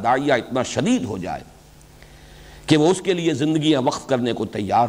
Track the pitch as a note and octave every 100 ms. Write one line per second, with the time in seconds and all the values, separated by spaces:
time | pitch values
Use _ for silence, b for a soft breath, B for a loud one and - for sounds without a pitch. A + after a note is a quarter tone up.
0 | A2 C3+ C#3+ B2+ - B2+ A#2+ - D#3+ B3
1 | A2 G2+ F2 D2 - - - - - -
2 | B B B B B B B D#3 D#3 F#3+
3 | F#3 F3+ E3 C3+ D3+ D#3+ D3+ D3 B2+ -
4 | - C3 A#2+ A2+ A2 A2 G2+ G2+